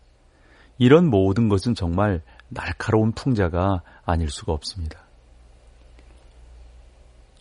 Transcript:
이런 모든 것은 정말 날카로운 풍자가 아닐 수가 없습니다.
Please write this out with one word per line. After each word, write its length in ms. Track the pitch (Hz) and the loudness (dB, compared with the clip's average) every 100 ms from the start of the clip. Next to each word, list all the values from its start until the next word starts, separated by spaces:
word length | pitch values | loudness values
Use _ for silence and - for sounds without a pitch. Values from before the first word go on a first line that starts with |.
| _ _ _ _ _ _ - - | _ _ _ _ _ _ -18 0
이런 320 | 123 156 175 | 6 6 6
모든 400 | 101 95 98 113 | 4 2 2 2
것은 260 | 101 120 113 | 2 0 -4
정말 460 | 87 90 104 85 - - - | -2 0 0 -2 -6 -20 -18
날카로운 640 | - - - - 110 110 | -12 -10 -8 -2 0 0
풍자가 680 | 110 135 110 90 87 95 92 - - - | -2 -2 -2 -2 -2 -2 -2 -8 -12 -4
아닐 240 | 82 80 | -2 -4
수가 240 | - - | -6 -8
없습니다. 460 | 78 - 92 78 - _ _ _ - - _ - - - - - - - - - - - - - _ - _ _ _ | -8 -8 -12 -12 -12 _ _ _ -20 -20 _ -20 -20 -20 -20 -20 -20 -20 -20 -20 -20 -20 -20 -20 _ -20 _ _ _